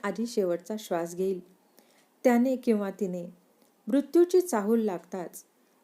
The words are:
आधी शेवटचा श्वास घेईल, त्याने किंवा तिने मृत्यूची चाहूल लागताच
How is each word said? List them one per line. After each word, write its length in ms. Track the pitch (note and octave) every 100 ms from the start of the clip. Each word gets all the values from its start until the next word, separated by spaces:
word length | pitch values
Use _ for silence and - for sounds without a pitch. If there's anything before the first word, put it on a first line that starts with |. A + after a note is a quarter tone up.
आधी 240 | G3+ G3 A#3
शेवटचा 480 | A3 F#3 E3+ - G#3+
श्वास 360 | - F3 E3+ F3
घेईल, 240 | F#3+ F#3 - _ _ _ _ _ _ _
त्याने 320 | B3+ A#3+ B3+ B3+
किंवा 340 | B3 G#3+ G3
तिने 440 | F#3+ F#3+ F3+ F3 - _ _ _ _ -
मृत्यूची 540 | C4 C#4 E4+ F4 F#4
चाहूल 380 | F4+ A3+ G3+ A#3
लागताच 640 | G#3+ E3+ - F#3+ E3 - - _ _ _